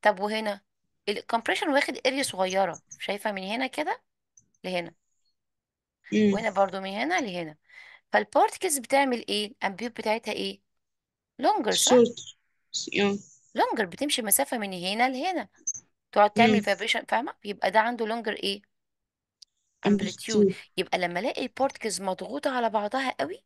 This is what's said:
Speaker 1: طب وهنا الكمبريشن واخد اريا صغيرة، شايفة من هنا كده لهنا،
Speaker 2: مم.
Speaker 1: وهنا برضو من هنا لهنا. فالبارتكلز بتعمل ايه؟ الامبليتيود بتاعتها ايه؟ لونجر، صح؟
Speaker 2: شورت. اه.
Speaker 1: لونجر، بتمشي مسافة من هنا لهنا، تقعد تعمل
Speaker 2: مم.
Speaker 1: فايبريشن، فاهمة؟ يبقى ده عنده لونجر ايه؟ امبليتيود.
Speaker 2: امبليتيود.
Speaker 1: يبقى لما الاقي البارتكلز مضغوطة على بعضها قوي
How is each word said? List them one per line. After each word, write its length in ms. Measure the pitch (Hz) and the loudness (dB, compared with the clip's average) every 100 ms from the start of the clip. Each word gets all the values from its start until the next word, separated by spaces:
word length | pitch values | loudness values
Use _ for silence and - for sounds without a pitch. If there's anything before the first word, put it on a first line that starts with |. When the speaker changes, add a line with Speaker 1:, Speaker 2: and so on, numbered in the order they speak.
Speaker 1:
طب 180 | 214 190 | 4 2
وهنا 420 | 208 220 220 202 _ _ _ _ - | -2 -2 -4 -6 _ _ _ _ -6
الكمبريشن 600 | 208 - 226 - 370 370 | -6 -2 -2 0 -2 2
واخد 380 | 277 285 262 - | 2 2 -2 -2
اريا 160 | 269 | 0
صغيرة، 580 | 269 185 185 190 190 156 _ - | -4 -2 0 2 0 -2 _ -16
شايفة 320 | - 202 220 | -8 -4 -4
من 120 | 196 | -6
هنا 240 | 190 226 262 | -6 -4 -4
كده 340 | 285 302 466 _ _ _ _ _ _ | -4 -6 -6 _ _ _ _ _ _
لهنا، 300 | 185 180 170 _ _ _ _ _ _ _ _ _ _ _ - | -6 -6 -6 _ _ _ _ _ _ _ _ _ _ _ -4
Speaker 2:
مم. 200 | 208 214 | 2 4
Speaker 1:
وهنا 160 | 196 226 | 2 -2
برضو 300 | 196 196 190 | 2 0 0
من 100 | 190 | -6
هنا 320 | 196 262 359 | -4 -2 -2
لهنا. 360 | 247 175 165 151 _ - - - _ | -2 -6 -8 -12 _ -20 -20 -20 _
فالبارتكلز 640 | 208 214 285 415 - 381 285 | 0 2 2 2 0 -4 -4
بتعمل 500 | 226 269 277 240 - | 0 2 2 0 -2
ايه؟ 200 | 202 208 | -4 -4
الامبليتيود 460 | - 196 190 233 | -4 -6 -6 -10
بتاعتها 380 | - 220 220 220 | -6 -2 -2 -4
ايه؟ 300 | - 190 196 _ _ _ _ _ _ _ _ | -6 -6 -8 _ _ _ _ _ _ _ _
لونجر، 320 | 285 415 220 | 0 0 0
صح؟ 200 | 185 - | 2 6
Speaker 2:
شورت. 240 | 247 233 - - - _ _ _ - - - | 8 6 2 -18 -20 _ _ _ -10 -4 0
اه. 180 | 202 202 - - _ - | 0 0 -8 -20 _ 0
Speaker 1:
لونجر، 300 | 494 285 196 | 0 2 -4
بتمشي 360 | 170 294 294 | -4 -4 -2
مسافة 360 | 220 202 277 247 | 0 0 0 -2
من 160 | 202 | -6
هنا 360 | 185 180 208 254 | -6 -4 0 0
لهنا، 380 | 254 330 349 214 _ - - _ _ _ | 0 -4 -4 -6 _ -12 -12 _ _ _
تقعد 180 | - 208 | 4 4
تعمل 240 | - 226 | 6 6
Speaker 2:
مم. 80 | 214 | 6
Speaker 1:
فايبريشن، 440 | 208 196 220 - - | 2 -2 0 -2 0
فاهمة؟ 300 | 214 277 - | -2 -2 -10
يبقى 280 | 208 196 - | -10 -2 2
ده 80 | 196 | 4
عنده 260 | 220 240 220 | 2 0 -4
لونجر 280 | 226 220 | -4 -4
ايه؟ 280 | 202 196 196 _ _ _ _ _ _ _ _ _ _ _ _ 196 | -4 -4 -6 _ _ _ _ _ _ _ _ _ _ _ _ 2
امبليتيود. 520 | 208 196 - - 214 | 2 0 -6 -2 4
Speaker 2:
امبليتيود. 320 | 202 185 - - | 4 2 -10 -6
Speaker 1:
يبقى 200 | 180 180 | -2 0
لما 220 | 175 175 | 0 -2
الاقي 220 | 233 - | -4 -4
البارتكلز 600 | 254 - 269 - 226 180 | -8 -2 -2 -2 -6 -4
مضغوطة 560 | 196 185 185 262 285 254 | -4 -4 -6 -4 -2 0
على 120 | 233 | 0
بعضها 460 | 214 208 262 262 - | 0 -2 -2 -4 -4
قوي 240 | 285 427 | -6 -6